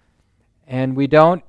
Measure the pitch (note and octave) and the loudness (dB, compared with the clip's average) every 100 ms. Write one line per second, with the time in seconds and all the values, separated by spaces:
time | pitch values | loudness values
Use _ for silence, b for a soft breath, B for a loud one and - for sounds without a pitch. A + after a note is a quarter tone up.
0 | _ _ _ _ _ _ - B2+ C3 C3 | _ _ _ _ _ _ -10 -6 -4 -4
1 | C3+ D3+ D#3+ F3+ | 0 2 2 0